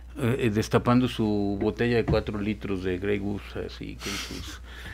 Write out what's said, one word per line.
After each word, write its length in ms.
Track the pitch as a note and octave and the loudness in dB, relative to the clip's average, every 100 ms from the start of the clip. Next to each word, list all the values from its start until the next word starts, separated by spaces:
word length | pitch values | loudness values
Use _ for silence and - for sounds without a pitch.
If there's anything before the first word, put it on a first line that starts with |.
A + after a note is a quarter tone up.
| - - | -12 -2
eh, 300 | A#2+ - A#2+ | 0 2 2
destapando 540 | G#2 G#2+ A2+ A#2+ B2 B2 | 2 2 2 6 6 4
su 500 | - A2 G#2 G2+ G2+ | 2 2 2 0 2
botella 340 | G#2+ G#2+ A#2+ A#2+ | 2 2 2 4
de 80 | |
cuatro 340 | F#2+ A2 - G#2 | 4 2 2 -2
litros 420 | G#2 G2+ G2+ F#2+ | -2 -2 -2 -2
de 140 | F#2 F2+ | -2 -2
Grey 220 | G2+ G2+ | 0 -2
Goose, 480 | G2+ G2+ - - F#2+ | -2 -4 -6 -8 -8
así, 280 | - - - | -8 -10 -8
con 160 | G2+ | -6
sus, 500 | G2+ - - - - - - - | -6 -6 -10 -10 -12 -14 -14 -12